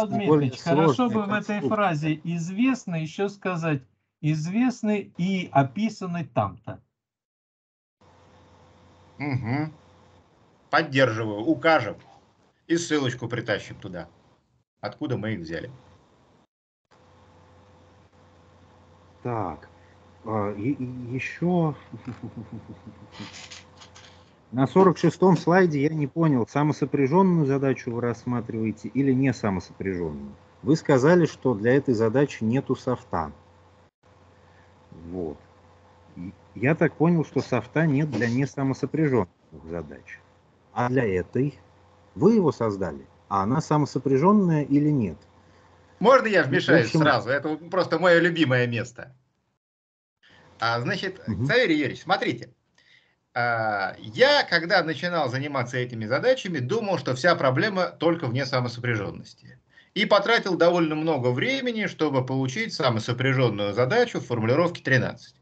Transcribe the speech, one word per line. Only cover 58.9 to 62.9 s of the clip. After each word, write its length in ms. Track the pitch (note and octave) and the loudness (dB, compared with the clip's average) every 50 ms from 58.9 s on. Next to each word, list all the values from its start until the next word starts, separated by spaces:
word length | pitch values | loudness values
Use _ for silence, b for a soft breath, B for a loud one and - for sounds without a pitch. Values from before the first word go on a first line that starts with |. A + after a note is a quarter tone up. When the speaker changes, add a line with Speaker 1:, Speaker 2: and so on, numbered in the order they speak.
| A#2+ G#2+ G2 F2 E2+ F2+ F2 - - _ _ - - - _ b b b b b b | -2 -2 -4 -6 -8 -12 -16 -20 -20 _ _ -20 -20 -20 _ b b b b b b
Speaker 3:
И 100 | - G#3+ | -4 0
потратил 500 | - G#3+ G3 G3 G3+ A#3 A3+ A3 G3+ F3+ D3 | 4 4 4 4 4 2 2 2 0 2 4
довольно 380 | E3 F3 F3 F3 E3+ D#3 D#3 | 4 4 4 4 2 0 0
много 340 | D#3 D#3 E3 D#3 C3+ A#2+ B2+ | -2 0 0 0 0 0 0
времени, 580 | B2 C3+ F#3+ B3 C4+ C4+ B3+ B3 A3+ A3 G3+ F3 | 0 0 0 -2 -2 -2 -2 -4 -4 -4 -4 -6
чтобы 380 | - - D#3 D3+ C3+ C3 C3 | -4 -2 -2 0 0 0 -2
получить 480 | C3 C3 C3+ C3 B2+ C3 A3 A3+ A3 - | 0 -2 -2 -2 -2 -4 -4 -6 -6 -6
самосопряжённую 1000 | - - B2+ | -2 0 0